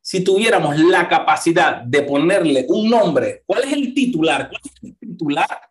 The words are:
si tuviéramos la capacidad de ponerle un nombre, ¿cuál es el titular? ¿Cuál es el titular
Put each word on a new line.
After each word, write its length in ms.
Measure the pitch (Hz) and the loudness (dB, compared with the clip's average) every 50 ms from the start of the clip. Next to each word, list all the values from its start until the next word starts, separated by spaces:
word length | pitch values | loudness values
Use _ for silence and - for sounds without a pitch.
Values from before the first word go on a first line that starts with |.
si 240 | _ - - 185 175 | _ -4 -4 -2 0
tuviéramos 540 | 190 190 196 226 226 240 - - 147 143 156 | 2 0 2 2 2 2 2 2 0 2 4
la 280 | 160 175 185 180 170 | 4 4 4 2 2
capacidad 760 | - - 202 - 156 151 151 - 165 165 170 - 147 - - | 0 0 0 2 0 0 0 0 0 2 2 2 2 0 -4
de 200 | 120 120 131 143 | -6 -2 0 0
ponerle 640 | - 139 139 143 156 175 202 196 175 156 139 131 127 - | 0 0 -2 0 2 2 2 2 2 2 2 0 0 0
un 200 | 185 214 214 226 | -2 0 2 2
nombre, 540 | 240 233 202 175 147 131 113 - - - _ | 2 2 2 2 0 0 -2 -2 -6 -8 _
¿cuál 200 | - 190 - - | -4 -2 -2 -2
es 80 | 277 | -2
el 200 | 294 285 269 - | -2 -4 -4 -4
titular? 560 | - 294 262 - - 156 156 160 151 131 - - | -2 -2 -2 0 0 0 0 0 0 -2 -4 -8
¿Cuál 140 | - - _ | -14 -16 _
es 180 | - _ _ | -18 _ _
el 160 | - - - _ | -20 -20 -20 _
titular 640 | - 220 175 - 170 143 143 156 190 - 170 - - _ | -18 -16 -12 -8 -6 -4 -2 -2 -2 -4 -6 -12 -16 _